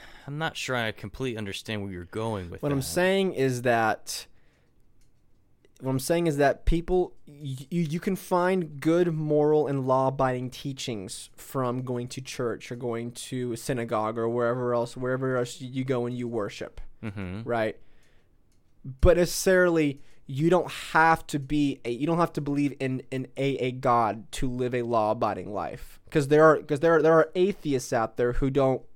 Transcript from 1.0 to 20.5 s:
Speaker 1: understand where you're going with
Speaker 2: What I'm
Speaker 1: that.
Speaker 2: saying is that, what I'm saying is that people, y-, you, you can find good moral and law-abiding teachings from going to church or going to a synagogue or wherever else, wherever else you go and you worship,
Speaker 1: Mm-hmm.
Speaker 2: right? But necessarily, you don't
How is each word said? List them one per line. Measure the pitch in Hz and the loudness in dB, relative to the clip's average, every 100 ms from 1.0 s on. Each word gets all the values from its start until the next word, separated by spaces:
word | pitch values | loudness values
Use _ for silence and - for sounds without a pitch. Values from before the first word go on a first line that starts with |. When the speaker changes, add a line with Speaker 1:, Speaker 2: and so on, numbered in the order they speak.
| 104 - 131 113 | -10 -8 -6 -6
Speaker 1:
understand | 101 92 - 107 | -8 -8 -8 -6
where | 98 | -6
you're | 90 | -10
going | 87 107 113 104 87 | -10 -6 -4 -4 -6
with | - | -6
Speaker 2:
What | 147 | -2
I'm | 139 | -2
Speaker 1:
that. | |
Speaker 2:
saying | 127 180 185 190 190 | -2 0 2 2 0
is | 139 135 123 | 0 0 0
that, | 123 117 110 - - - - - _ _ _ _ - - - - _ _ _ _ _ - | 2 2 2 0 -6 -12 -14 -20 _ _ _ _ -20 -20 -20 -20 _ _ _ _ _ -10
what | 131 | -4
I'm | 135 | -2
saying | 131 170 170 | 0 0 2
is | 143 | 2
that | 139 120 - | 2 2 2
people, | 165 170 180 175 - - | 0 2 0 0 -6 -20
y-, | 143 147 131 135 | -14 -10 -10 -4
you, | 175 | -2
you | 160 170 | -2 -2
can | - 185 | -2 -4
find | - 180 180 185 160 143 | 0 2 2 2 -2 -4
good | 156 170 175 | 2 2 2
moral | 156 151 151 147 151 135 | 0 0 2 4 4 2
and | 139 131 | 0 2
law-abiding | 131 131 139 131 127 127 | 2 2 2 0 0 -6
teachings | - 143 131 - 107 95 - - | -8 -10 -8 -6 -8 -8 -12 -16
from | - - 139 123 123 | -20 -8 -4 -2 -2
going | 127 123 123 | -4 -6 -6
to | - | -10
church | 131 - 120 104 - | -10 -4 -4 -4 -8
or | 120 | -8
going | 120 117 120 | -6 -4 -6
to | 120 - 127 123 | -10 -10 -6 -4
a | 117 | -6
synagogue | - 127 117 110 110 117 | -4 -4 -2 0 0 -2
or | 117 | 0
wherever | 120 120 123 123 | 0 0 0 0
else, | 120 117 | 0 -2
wherever | 127 127 131 131 127 | -4 -4 -2 0 0
else | 120 - | -2 -6
you | 127 131 | -8 -4
go | 131 127 | -2 0
and | 120 123 | -2 -4
you | 120 | -4
worship, | 117 101 - - - - - | -4 -4 -6 -12 -10 -14 -10
Speaker 1:
Mm-hmm. | 113 101 92 98 | -10 -8 -8 -8
Speaker 2:
right? | 120 117 110 - - - - - _ _ _ _ _ _ 135 131 | -4 -2 -2 -4 -14 -20 -20 -20 _ _ _ _ _ _ -16 4
But | - 170 | 6 6
necessarily, | 175 - 196 185 180 165 147 135 - - - | 4 2 4 4 6 4 2 -2 -10 -20 -10
you | 135 | 0
don't | 165 | 4